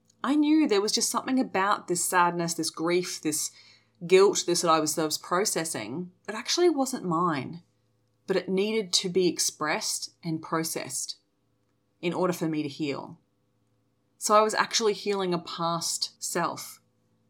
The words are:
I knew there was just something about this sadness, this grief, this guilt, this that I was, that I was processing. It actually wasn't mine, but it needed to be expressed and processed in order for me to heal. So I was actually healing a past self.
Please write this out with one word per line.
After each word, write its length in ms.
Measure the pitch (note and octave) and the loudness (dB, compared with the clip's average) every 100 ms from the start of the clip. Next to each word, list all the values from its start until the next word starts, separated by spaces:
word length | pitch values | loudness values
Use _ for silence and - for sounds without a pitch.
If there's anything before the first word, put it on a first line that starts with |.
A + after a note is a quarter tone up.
| _ _ | _ _
I 120 | A3 | 0
knew 320 | D4+ D4 D#4 C#4+ | 2 4 6 6
there 140 | G3+ | 4
was 120 | G#3+ | 2
just 180 | A#3 A3 | 0 0
something 280 | A#3+ - C4 | -2 0 0
about 500 | G#3 F#3+ F#3+ - - | 0 0 2 0 0
this 160 | F3 | -2
sadness, 500 | - F#3 F3 F3 E3+ | 2 4 4 2 -2
this 160 | E3+ D#3 | -2 -4
grief, 500 | - E3 F3+ F3+ - | -2 0 0 0 -4
this 280 | D#3+ D3+ - - - - _ - F3 | -4 -2 -4 -10 -20 -20 _ -12 4
guilt, 380 | F#3 G3 - - | 6 6 4 0
this 160 | F3 | 0
that 80 | F3 | 4
I 100 | D#3+ | 4
was, 140 | D#3 D#3+ | 2 0
that 60 | |
I 40 | D#3 | -2
was 120 | D3+ | -4
processing. 920 | - F3+ G#3+ F3+ D#3+ C3 G#2+ C#3+ F3+ - - | -2 0 0 -2 -4 -6 -8 -8 -10 -12 -12
It 60 | |
actually 340 | G#3+ - - F4 | -10 -4 2 4
wasn't 360 | C#4+ C4 B3+ | 2 -2 -4
mine, 580 | F3+ E3 F3+ D3 - E3+ - _ _ _ _ _ - | -2 0 0 -2 -6 -10 -18 _ _ _ _ _ -4
but 100 | F#3+ | -2
it 120 | F3+ | 0
needed 440 | F#3+ G#3 A3 F#3 | 0 0 0 0
to 140 | - F#3+ | -2 0
be 200 | F3+ F3+ | 2 2
expressed 840 | - - - D3+ F#3+ - - - _ | 0 -4 -2 -4 -2 -4 -6 -8 _
and 180 | F3 D#3+ | -8 -6
processed 760 | - D#3+ E3 - - - - - _ _ _ _ _ _ _ _ | -4 -4 -4 -6 -8 -8 -10 -12 _ _ _ _ _ _ _ _
in 120 | F3 | -4
order 200 | D#3 F3+ | 0 0
for 160 | F3 D#3+ | 0 -2
me 140 | D#3 | -2
to 60 | D3 | -4
heal. 500 | C#3 D3+ C3+ - - _ _ _ _ _ _ _ _ _ - | -4 -6 -6 -10 -16 _ _ _ _ _ _ _ _ _ -8
So 160 | - | 2
I 80 | G#3+ | 4
was 120 | G#3+ | 4
actually 400 | - - - A3 | 2 0 0 0
healing 380 | G#3 G#3 G3 F#3 | 0 -2 -2 0
a 60 | F3 | -2
past 720 | E3+ - E3+ E3+ E3 - - - | -4 -4 -2 -2 -4 -4 -6 -8
self. 640 | - F3+ D#3+ - - - _ _ _ _ _ | -6 -2 -2 -4 -12 -18 _ _ _ _ _